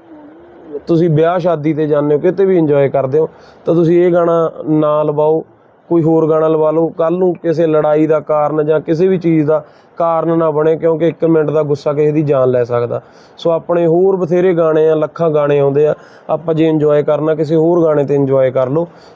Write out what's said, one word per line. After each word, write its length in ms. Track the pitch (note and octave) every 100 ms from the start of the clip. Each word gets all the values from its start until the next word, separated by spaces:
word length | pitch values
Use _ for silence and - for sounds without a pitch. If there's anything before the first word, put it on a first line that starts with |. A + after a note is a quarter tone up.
| - - - - - - - C#3+ -
ਤੁਸੀਂ 240 | E3 F3
ਵਿਆਹ 280 | D3+ D#3+ F3+
ਸ਼ਾਦੀ 360 | F3 D#3+ D3+
ਤੇ 120 | D3+ D3+
ਜਾਂਦੇ 280 | D3 D3
ਹੋ, 60 | D3
ਕਿਤੇ 240 | F3 F3+
ਵੀ 140 | F#3+ F#3
ਇੰਜੋਏ 300 | D3+ C#3+ C#3
ਕਰਦੇ 300 | C#3 C3 D3+
ਹੋ, 100 | D#3+ - - -
ਤਾਂ 100 | -
ਤੁਸੀਂ 300 | E3+ E3 F3
ਇਹ 80 | F3+
ਗਾਣਾ 400 | E3+ E3+ E3+ D#3+ - D3
ਨਾ 340 | D#3 D3+ D3+
ਲਵਾਓ, 420 | D3+ D3 D3+ D#3+ - _ _ _ -
ਕੋਈ 140 | E3+
ਹੋਰ 280 | D#3+ D#3+ D#3
ਗਾਣਾ 180 | D#3 D#3+
ਲਵਾ 220 | D#3 D#3
ਲਓ। 180 | D#3+ D#3+
ਕੱਲ੍ਹ 300 | - E3 F3+
ਨੂੰ 160 | F#3
ਕਿਸੇ 320 | E3 E3+ D#3 E3
ਲੜਾਈ 400 | D3+ D3+ D3+ D#3
ਦਾ 140 | D#3
ਕਾਰਨ 460 | C#3+ D3+ D3 D#3 D3+
ਜਾਂ 140 | D#3
ਕਿਸੇ 280 | D3 D#3 F#3+
ਵੀ 100 | F#3
ਚੀਜ਼ 280 | E3+ D#3+ D3
ਦਾ 180 | D#3 - - _ -
ਕਾਰਨ 420 | E3 E3 D#3+ E3
ਨਾ 120 | D#3+
ਬਣੇ, 260 | D3+ D#3+ D#3
ਕਿਉਂਕਿ 320 | E3 D#3+ E3
ਇੱਕ 160 | -
ਮਿੰਟ 260 | E3 D#3+ D3
ਦਾ 120 | D3+
ਗੁੱਸਾ 300 | D3 C#3+ D#3
ਕਿਸੇ 200 | C#3+ D3+
ਦੀ 100 | D3+
ਜਾਨ 280 | D3 C#3 B2+
ਲੈ 140 | B2
ਸਕਦਾ। 380 | A#2 A#2+ A#2+ A#2+ - - - -
ਸੋ 120 | E3+
ਆਪਣੇ 360 | E3 - E3+ E3+
ਹੋਰ 300 | E3+ F#3+ F#3+
ਬਥੇਰੇ 380 | F3 F3+ F#3
ਗਾਣੇ 360 | E3+ D#3+ D#3 D#3
ਆ, 40 |
ਲੱਖਾਂ 360 | D#3 D3+ - E3
ਗਾਣੇ 280 | D3+ C#3+ C#3+
ਆਉਂਦੇ 280 | C#3 C#3+ D3+
ਆ, 80 | - - - -
ਆਪਾਂ 240 | D#3 E3
ਜੇ 140 | D#3 D#3+
ਇੰਜੋਏ 340 | D#3 D3 D3
ਕਰਨਾ 320 | D3 D3 D#3
ਕਿਸੇ 220 | D#3 D3 E3
ਹੋਰ 280 | D#3+ F3
ਗਾਣੇ 200 | D#3+ D3
ਤੇ 100 | C#3
ਇੰਜੋਏ 360 | C#3+ C#3 C3+ C3
ਕਰ 180 | C3 B2+
ਲਓ। 200 | D3+ E3+ - -